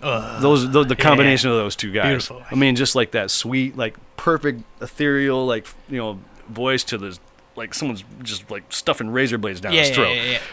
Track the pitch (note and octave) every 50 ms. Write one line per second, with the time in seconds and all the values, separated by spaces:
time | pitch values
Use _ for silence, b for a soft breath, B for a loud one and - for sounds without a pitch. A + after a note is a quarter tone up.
0 | - C#3+ A#2+ A2 A2 A2+ A2+ A#2+ C3 C#3+ D3 C3+ B2 C3 C3+ D3+ C#3+ B2+ B2+ -
1 | - D3+ C#3+ C3+ C#3 C#3 C3 B2+ - B2+ A#2 A2+ G#2 G2+ - - - G2+ F#2+ G#2+
2 | G#2 C#3 C#3 A#2 - - A#2+ B2+ - - - C3+ C#3 C3+ B2 A#2+ C3+ - - C3
3 | A#2 - - A2+ G2 F#2+ - - - A#2 B2+ C3 C3 C3+ C#3 C3 A#2 A2 - -
4 | - - - - - E3+ D#3+ D3+ - D3 B2 A#2 A2 - - - G#2+ - - -
5 | D3 C#3+ C#3 C#3 C#3 C3+ C3 C3 C3 B2+ A#2 A2 G#2+ - - - - - C#3 B2
6 | A2+ G#2+ G2+ F#2 - - - - - - A2 A2+ B2 C3 C3+ B2+ - - A#2+ G#2
7 | G2 G2 F#2 - _ - _ _ _ _ - A#2+ A2+ G#2 - - D#3 C3+ A2+ F#2+
8 | G#2 - - - B2 G#2+ G#2 F#2+ - - G#2+ G2+ - - - - - E3 C#3+ -
9 | A#2 A2 A#2+ B2+ C3+ A2+ A#2+ A2+ G#2 G#2 F#2+ F2+ F#2+ G#2 E3 D#3+ D3+ C#3 C3 A#2+
10 | A2+ - A#2+ A#2+ A#2 B2 B2 A#2 B B